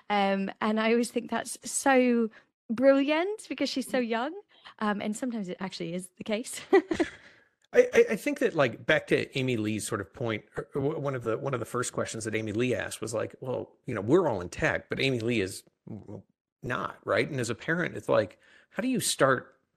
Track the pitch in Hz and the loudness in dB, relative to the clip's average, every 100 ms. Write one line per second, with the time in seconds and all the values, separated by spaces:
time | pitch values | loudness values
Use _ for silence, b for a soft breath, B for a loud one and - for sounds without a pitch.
0 | - 208 196 196 196 - 214 220 220 233 | -2 2 2 0 -2 -2 0 2 2 2
1 | 240 247 233 226 - - - - 277 262 | 2 -4 -4 -4 -6 -10 -8 0 4 6
2 | 247 233 220 B B _ - 226 269 277 | 6 4 2 B B _ -8 4 6 6
3 | 277 311 381 440 - 277 277 277 - 262 | 4 2 0 -4 -8 -4 -2 -2 -2 -2
4 | 233 226 277 392 - B B - 214 202 | 0 -2 -4 -8 -16 B B -4 -2 -2
5 | - 214 254 226 180 180 190 - 170 180 | -4 -4 -4 -4 -6 -6 -8 -6 -6 -6
6 | 180 - - 214 - - - 381 - - | -8 -12 -6 -4 -4 -12 4 4 4 0
7 | - B B B B B _ 240 247 233 | -2 B B B B B _ 4 6 4
8 | 233 214 294 285 226 165 131 113 - 156 | 4 2 -4 0 0 2 0 0 0 2
9 | - 147 113 139 131 117 107 107 - 104 | 2 0 0 -2 0 0 0 -2 -4 -6
10 | 95 - 117 104 - - - 147 139 - | -6 -6 -4 -4 -6 -12 -8 -4 -2 -2
11 | 139 131 113 117 135 123 110 123 120 - | -4 -4 -2 -2 -2 -4 -2 -4 -2 -4
12 | 110 110 110 107 110 104 127 104 90 - | -4 -6 -4 -2 -2 0 0 0 -4 -8
13 | 110 110 107 - 131 113 98 _ - 107 | -6 -4 -6 -8 -6 -6 -8 _ -6 -4
14 | 104 175 156 101 87 - 156 87 - - | 2 4 4 0 -4 -2 0 0 -4 -2
15 | 135 123 113 117 95 - - _ - 104 | 0 0 0 0 -2 -6 -16 _ -16 -14
16 | 95 113 - _ _ _ 120 - - - | -14 -16 -18 _ _ _ -6 -4 -6 -6
17 | 101 101 147 139 117 113 - 170 165 110 | 0 0 0 -2 -4 -4 -4 -2 -4 -4
18 | - 120 104 - b b b - 254 233 | 2 2 2 -6 b b b -6 -2 0
19 | - - 135 127 - _ _ | 0 2 2 2 -2 _ _